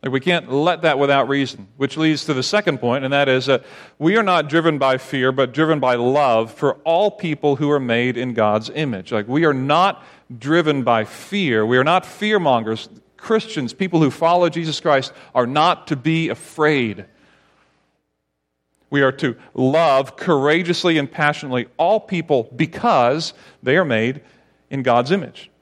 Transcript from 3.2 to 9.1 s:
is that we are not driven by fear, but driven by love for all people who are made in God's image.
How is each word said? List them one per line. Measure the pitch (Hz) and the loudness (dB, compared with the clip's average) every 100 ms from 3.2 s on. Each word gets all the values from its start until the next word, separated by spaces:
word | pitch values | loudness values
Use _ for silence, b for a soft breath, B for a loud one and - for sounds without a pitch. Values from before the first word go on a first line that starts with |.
| 139 | 2
is | 131 127 | 2 2
that | 127 B B B B | 0 B B B B
we | 156 214 | 0 2
are | |
not | 208 180 151 | 2 0 2
driven | 160 165 147 | 2 2 2
by | 135 131 | 0 0
fear, | - 139 127 | -2 -2 0
but | 131 127 | 2 -2
driven | 120 160 156 | 0 0 2
by | 131 123 | 2 2
love | 120 139 143 113 113 | 2 2 2 2 0
for | - 147 - - | -2 -2 -2 0
all | 165 208 | 2 0
people | 202 170 147 147 139 | -2 -6 -2 -2 0
who | 147 | 0
are | 147 | 0
made | 127 117 123 120 | 0 0 0 -2
in | 127 | -4
God's | 113 107 107 110 | 0 2 0 -2
image. | - 151 104 92 | -6 -4 -6 -6